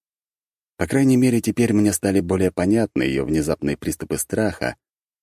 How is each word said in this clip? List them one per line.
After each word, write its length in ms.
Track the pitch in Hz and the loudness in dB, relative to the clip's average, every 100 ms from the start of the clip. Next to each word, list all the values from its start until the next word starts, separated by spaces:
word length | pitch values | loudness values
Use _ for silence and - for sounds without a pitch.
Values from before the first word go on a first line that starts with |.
| _ _ _ _ _ _ _ - | _ _ _ _ _ _ _ -8
По 100 | 87 | -2
крайней 300 | 131 135 127 | 2 4 4
мере, 240 | 127 117 | 4 2
теперь 320 | 110 104 117 | 0 0 2
мне 200 | 104 104 | 2 2
стали 280 | 95 101 98 | 0 0 0
более 320 | 87 92 92 | 0 2 0
понятны 500 | - 92 110 107 69 | 0 0 2 0 -2
её 220 | 65 67 | -2 -2
внезапные 520 | 65 78 76 78 71 69 | -2 -2 -2 -2 -2 -4
приступы 420 | 90 - 76 73 | -6 -8 -6 -6
страха, 580 | - - 107 85 60 - _ _ _ _ | -4 -2 -2 -2 -6 -8 _ _ _ _